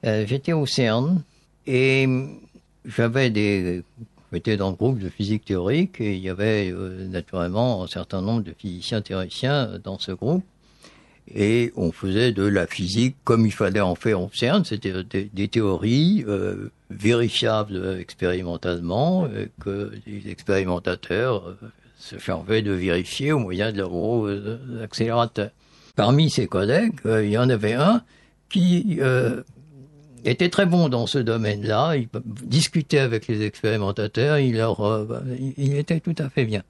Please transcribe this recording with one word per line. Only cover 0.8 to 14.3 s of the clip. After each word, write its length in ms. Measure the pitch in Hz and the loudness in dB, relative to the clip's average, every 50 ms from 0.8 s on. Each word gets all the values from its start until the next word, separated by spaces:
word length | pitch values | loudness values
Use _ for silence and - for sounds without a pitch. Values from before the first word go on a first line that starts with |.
| 127 113 107 117 127 151 185 180 151 _ _ _ _ _ _ _ _ | 2 2 2 2 2 2 0 0 0 _ _ _ _ _ _ _ _
et 400 | - 131 123 131 135 131 135 135 131 127 127 135 143 - - - - _ - _ _ _ _ _ | 0 2 4 4 4 4 4 4 2 2 0 -2 -6 -12 -16 -20 -20 _ -20 _ _ _ _ _
j'avais 440 | - 107 - 117 117 117 135 135 123 | -8 -2 0 0 2 2 2 2 2
des, 540 | 110 104 104 104 101 98 92 90 87 90 90 _ _ - 117 - _ _ _ _ - | 2 2 2 2 2 2 0 -2 -4 -4 -6 _ _ -20 -20 -20 _ _ _ _ -8
j'étais 240 | 87 - - 107 | -6 -2 0 0
dans 140 | 101 98 95 | 0 0 -2
le 60 | 92 | -2
groupe 220 | - 107 123 135 120 | 0 0 0 0 0
de 100 | 98 90 | -4 -8
physique 360 | - - 104 98 107 107 - | -4 -4 -2 -2 -2 -2 -2
théorique 560 | - 98 92 87 98 123 156 180 190 - - | -2 -2 0 0 2 2 2 0 0 -2 -4
et 140 | 117 104 101 | -4 -4 -4
il 80 | 92 92 | -4 -4
y 80 | 95 | -6
avait, 400 | 92 90 101 110 110 104 101 92 90 | -4 -2 0 0 2 2 0 -2 -4
euh, 340 | 90 95 92 92 92 95 92 | -6 -8 -10 -10 -10 -10 -8
naturellement 720 | 92 90 87 _ - 92 87 87 90 104 120 127 120 95 92 | -6 -8 -8 _ -4 -4 -4 -2 0 0 0 0 0 -2 -6
un 40 | |
certain 360 | 85 - 95 87 - - 95 92 | -8 -8 -10 -10 -6 -6 -4 -2
nombre 200 | 101 113 117 104 | -2 -2 -2 -4
de 120 | 85 80 | -6 -10
physiciens 460 | _ - 104 87 90 87 - - 110 101 | _ -10 -10 -10 -8 -8 -6 -4 -4 -4
théoriciens 760 | - 95 95 92 85 - - - 127 143 147 131 104 92 87 - | -4 -6 -6 -6 -6 -8 -6 -2 -2 0 0 -2 -4 -6 -10 -10
dans 140 | - 95 101 | -10 -10 -10
ce 140 | - - 95 | -8 -8 -8
groupe. 320 | 90 - 117 160 180 185 _ _ _ _ _ _ _ - - - - _ _ _ _ _ - - | -4 -2 0 0 0 -2 _ _ _ _ _ _ _ -20 -20 -20 -20 _ _ _ _ _ -14 -2
Et 380 | 107 101 104 113 120 120 120 - | 0 2 4 4 4 2 0 -2
on 160 | - 98 82 80 | -2 -2 -2 -2
faisait 400 | - - 95 95 104 120 127 113 | -2 -4 0 2 2 2 2 2
de 100 | 98 98 | 2 2
la 220 | 104 101 95 85 | 4 4 2 0
physique 500 | - - - 95 90 95 104 120 127 135 _ _ | 0 -2 -4 -4 -2 2 2 2 2 0 _ _
comme 220 | - 120 113 113 | 2 4 6 6
il 60 | 110 98 | 4 4
fallait 280 | - 110 95 95 104 | 2 0 2 2 2
en 140 | 101 92 90 | 2 2 0
faire 260 | - - 117 107 92 | 0 0 0 0 0
au 100 | 90 - | 0 -4